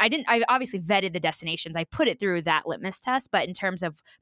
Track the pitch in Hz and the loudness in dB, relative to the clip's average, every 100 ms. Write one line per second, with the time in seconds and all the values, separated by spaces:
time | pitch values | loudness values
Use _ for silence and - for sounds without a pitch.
0 | 220 302 - 233 226 254 262 190 165 202 | 2 2 2 2 4 2 0 -4 0 2
1 | 190 170 165 - 165 165 165 160 160 - | 2 -2 -2 -2 -6 -6 -6 -6 -6 0
2 | 269 165 202 170 165 156 165 120 185 - | 0 2 0 0 2 2 0 -4 -6 -6
3 | - 262 - 190 170 185 190 185 175 156 | -2 -2 0 0 0 -2 -4 -2 -6 -8
4 | _ - | _ -6